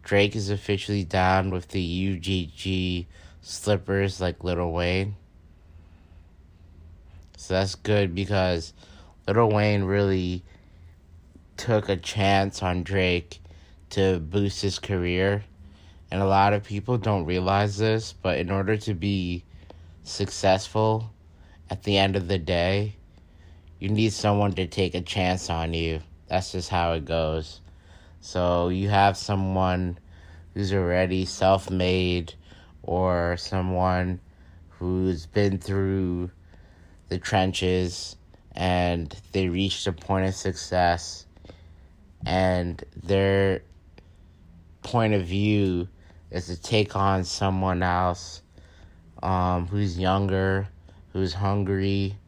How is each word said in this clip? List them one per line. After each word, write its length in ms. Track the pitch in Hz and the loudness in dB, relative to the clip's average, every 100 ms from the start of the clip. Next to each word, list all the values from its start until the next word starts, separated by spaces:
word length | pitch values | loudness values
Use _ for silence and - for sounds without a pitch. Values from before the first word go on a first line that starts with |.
Drake 340 | - 101 104 110 | 2 2 2 0
is 140 | 98 | -4
officially 540 | 101 - 98 - 104 | -4 -2 -4 -2 -4
down 460 | 85 92 92 95 95 | 0 2 4 4 2
with 180 | 92 - | -4 -4
the 120 | 98 | -4
U 360 | 87 87 98 92 | -2 -2 -2 -2
G 340 | 87 95 80 | -2 -2 -4
G 540 | - 95 92 90 90 87 - - - | -8 -4 -2 0 -4 -6 -16 -20 -20
slippers 800 | - - 104 104 - 98 98 - | -16 -6 0 0 0 0 0 0
like 240 | 90 82 | -4 -2
Lil 260 | 92 87 87 | -4 -2 -2
Wayne. 460 | 82 87 92 101 101 - - - - - - - - - - - - - - - - - - - - - - | 0 0 0 -2 -8 -16 -20 -20 -20 -20 -20 -20 -20 -20 -20 -20 -20 -20 -20 -20 -20 -20 -20 -20 -20 -20 -20
So 180 | - | -2
that's 200 | 92 95 | 0 0
good 400 | - 107 104 98 | -4 0 2 2
because 580 | 87 95 101 92 85 80 - - - - - - | -2 0 0 2 0 -4 -16 -20 -20 -20 -12 0
Lil 240 | 104 117 | 4 4
Wayne 320 | 104 104 104 | 4 4 2
really 600 | 95 101 101 95 90 90 - - - - - - - - - - - - | 2 2 2 2 0 -4 -8 -20 -20 -20 -20 -20 -20 -20 -20 -20 -20 -10
took 320 | - 107 98 | 0 0 2
a 80 | 92 | -4
chance 680 | - 110 98 98 98 - | -2 0 4 4 2 -2
on 220 | 92 90 | -2 -2
Drake 560 | 85 98 92 87 87 - - - - - - | -2 0 2 0 -4 -20 -20 -20 -20 -20 -8
to 300 | - 95 90 | 0 2 2
boost 420 | 78 101 101 - | 0 0 0 0
his 160 | 101 - | -4 -4
career. 680 | - 95 87 90 98 101 104 - - - - - - | -4 -2 0 2 2 0 -6 -20 -20 -20 -20 -20 -8
And 120 | 92 | 0
a 40 | 98 | 4
lot 260 | 98 98 | 6 6
of 100 | 104 | 4
people 360 | 104 101 110 123 | -2 -6 -2 -2
don't 260 | 110 101 | 0 0
realize 540 | 80 90 90 98 104 98 | 0 0 2 2 2 0
this, 340 | 110 110 110 | 2 0 -2
but 260 | - 92 76 | -4 -2 0
in 120 | 85 | 0
order 240 | 98 98 107 | 0 0 0
to 180 | 110 | -2
be 500 | 90 101 98 87 87 - - - - - - | -2 0 0 -2 -6 -8 -20 -20 -20 -20 -20
successful 1040 | - - 101 - 95 95 - 110 110 110 113 - - - - - - | -14 -6 -6 2 4 4 2 0 2 2 -4 -14 -20 -20 -20 -20 -10
at 140 | 104 | -6
the 160 | - 101 | 0 2
end 160 | 98 | 2
of 140 | 95 87 | 2 -2
the 100 | 95 | -2
day, 560 | 80 87 90 98 104 - - - - - - - - - | 0 0 0 0 -2 -8 -20 -20 -20 -20 -20 -20 -20 -8
you 80 | 95 | -2
need 240 | 107 110 | 2 2
someone 400 | 104 107 101 101 | 2 2 4 2
to 160 | 92 90 | 0 -4
take 260 | - 92 | -2 -2
a 60 | 90 | -2
chance 500 | 87 - 90 90 - | -4 -2 0 0 -2
on 240 | 82 82 | -4 -2
you. 260 | 82 82 80 - - - | -2 -2 -4 -8 -20 -4
That's 240 | 92 92 | -4 -2
just 160 | 92 85 | -8 -2
how 240 | 90 85 | 0 0
it 120 | 82 | -2
goes. 560 | 73 82 78 80 80 - - - - - - - | -2 -2 0 -2 -6 -16 -20 -20 -20 -20 -20 -20
So 480 | - 90 87 87 87 | -8 0 2 2 2
you 200 | 92 101 | 0 2
have 280 | 101 101 95 | 6 4 4
someone 840 | - 98 95 95 92 92 90 87 - - - - - | -2 -2 0 2 2 2 -2 -6 -14 -20 -20 -20 -12
who's 180 | - 98 | -6 -2
already 520 | 98 87 90 92 92 92 | 0 2 2 2 0 -2
self-made 1080 | - 95 95 - 92 90 92 90 90 82 - - - - - | 2 4 4 2 0 2 2 2 0 -4 -14 -20 -20 -20 -16
or 540 | - 90 92 87 85 87 | -4 0 2 2 0 -2
someone 840 | - 95 92 90 92 90 90 90 - - - - - | -4 -2 -2 0 2 0 -2 -4 -10 -20 -20 -20 -20
who's 580 | - 90 92 92 87 - | -8 -4 0 0 -2 -2
been 320 | 107 101 95 | 0 0 0
through 720 | - 98 95 95 90 87 90 - - - - - - - - | -2 -2 0 0 -2 -2 -6 -10 -20 -20 -20 -20 -20 -20 -8
the 100 | 90 | -8
trenches 960 | - 101 95 90 92 92 90 87 - - - - - | 0 2 2 0 0 2 0 -4 -12 -16 -20 -20 -16
and 640 | - 92 90 87 85 82 - - | -4 0 2 2 0 -4 -12 -6
they 160 | 98 92 | -2 0
reached 380 | 87 98 - 98 | 0 -2 -2 -6
a 60 | |
point 340 | 82 - 95 95 | -6 -2 0 0
of 80 | |
success, 920 | 95 98 90 - 90 87 85 - - - - - - - - - - - - | -2 -6 -6 -2 2 2 2 -4 -14 -18 -20 -20 -20 -20 -20 -20 -20 -20 -10
and 580 | - 92 92 90 87 82 - - | -2 2 2 2 -2 -6 -12 -14
their 600 | - 98 98 98 98 92 - - - - - - - - - - - - | 0 2 4 4 2 0 -6 -20 -20 -20 -20 -20 -20 -20 -20 -20 -20 -20
point 320 | - 120 110 | -2 2 4
of 100 | 101 | 2
view 640 | 87 98 107 104 98 90 87 - - - - | 0 0 2 4 2 0 -4 -10 -20 -20 -10
is 160 | 90 85 | -10 -8
to 140 | 90 | -10
take 360 | - 110 101 98 | 0 0 2 2
on 260 | 98 95 | 2 2
someone 600 | 87 - 98 95 95 90 | -2 -2 -2 0 0 0
else, 600 | 92 90 90 87 - - _ - - - - - - - | 0 2 0 -2 -10 -18 _ -20 -20 -20 -20 -20 -20 -8
um, 440 | 90 92 90 90 87 | -2 0 2 0 -2
who's 320 | 101 101 87 | -2 -2 0
younger, 680 | 92 98 98 95 95 98 98 - - - - | 0 2 2 2 2 0 -4 -12 -20 -20 -10
who's 220 | 95 95 | -4 -4
hungry 840 | 92 98 101 95 98 98 98 98 101 | -2 -2 0 0 0 0 0 -2 -6